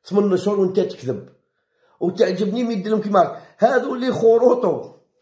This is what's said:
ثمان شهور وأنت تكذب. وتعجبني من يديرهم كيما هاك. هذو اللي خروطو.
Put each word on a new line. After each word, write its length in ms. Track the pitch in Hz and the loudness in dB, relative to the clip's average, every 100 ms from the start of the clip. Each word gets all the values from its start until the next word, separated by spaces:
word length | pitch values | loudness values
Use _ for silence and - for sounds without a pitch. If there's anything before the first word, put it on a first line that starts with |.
ثمان 320 | - 202 202 180 | -4 0 0 0
شهور 240 | 196 202 | 0 0
وأنت 200 | 185 190 | 0 0
تكذب. 540 | 180 - 127 120 - _ _ _ _ _ _ - | -2 -4 -8 -8 -10 _ _ _ _ _ _ -6
وتعجبني 640 | 175 185 202 185 202 233 | -4 0 0 0 -4 -2
من 60 | 233 | -4
يديرهم 300 | 214 208 220 | -4 -2 -2
كيما 200 | 208 196 | 0 2
هاك. 360 | 165 - - - | 2 -2 -16 -2
هذو 360 | 233 277 277 | 0 2 -2
اللي 180 | 247 254 | -4 -4
خروطو. 840 | - 226 226 247 247 202 135 - - _ _ | 2 4 6 4 4 0 -2 -8 -20 _ _